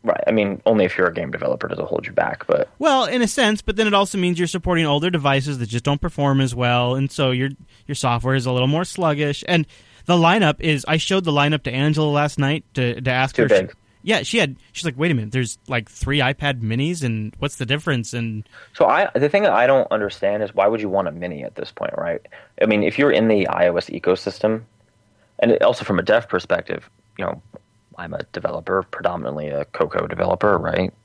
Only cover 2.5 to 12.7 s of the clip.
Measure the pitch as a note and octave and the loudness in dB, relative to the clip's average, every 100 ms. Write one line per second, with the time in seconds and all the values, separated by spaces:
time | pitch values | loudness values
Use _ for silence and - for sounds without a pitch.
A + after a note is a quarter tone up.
2.5 | - - _ D#4 C4+ A3 A#3+ A#3 - A3 | 0 0 _ 2 2 2 0 0 2 0
3.5 | G#3+ - G#3 G#3+ G3+ G3 G3 F3+ E3+ E3+ | 0 -2 0 2 2 2 0 0 0 -2
4.5 | F3+ F3+ E3+ D#3 C#3+ F3 E3+ C#3+ C3+ C3+ | -2 0 0 2 2 0 0 2 0 0
5.5 | C3+ A2+ A#2 - D3 F3 - C#3+ C3+ C3 | -4 -4 -2 0 -2 -2 0 2 2 2
6.5 | A#2+ B2 A#2+ B2 C3 C3+ - C3+ B2+ C3+ | 0 0 2 0 0 -2 0 0 0 -4
7.5 | C#3 - _ - C#3+ B2+ A#2+ B2 C3+ B2+ | -6 -20 _ -10 -4 -2 0 0 0 0
8.5 | B2+ B2+ D3+ F#3 - E3 D3 D3 D3 - | 0 2 0 -2 0 0 0 -2 -4 0
9.5 | F3 D3+ - _ - - F3 E3 G#3 E3 | 0 0 -8 _ -14 0 4 6 6 2
10.5 | D3 D#3+ D3 - D#3 - F#3+ E3+ C#3+ D3 | 2 0 -2 0 -2 0 0 2 2 2
11.5 | D3+ - B2+ D3 D3+ D3+ C#3+ D3 - C#3 | 0 -4 0 0 2 2 2 0 0 -2
12.5 | D#3 - | -2 -6